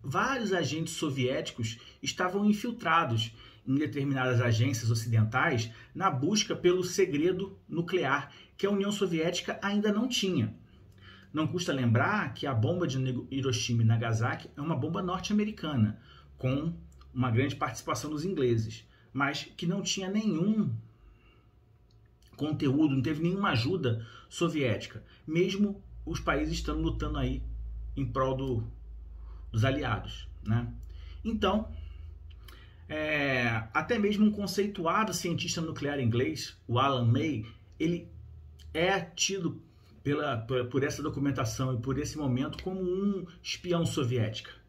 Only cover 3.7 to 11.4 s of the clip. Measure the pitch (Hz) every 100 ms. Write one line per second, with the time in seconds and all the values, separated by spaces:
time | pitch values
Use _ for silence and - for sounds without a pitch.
3.7 | 135 151 143 139 135 127 120 113 104 -
4.7 | - 113 117 - 113 107 127 160 123 107
5.7 | - - - 190 135 151 214 - 165 180
6.7 | 185 175 - 185 143 170 - 196 - -
7.7 | 165 165 185 139 139 - - - - 196
8.7 | 202 196 202 190 165 160 - - - 196
9.7 | 208 214 208 262 - 190 165 110 - -
10.7 | - - - - - - 151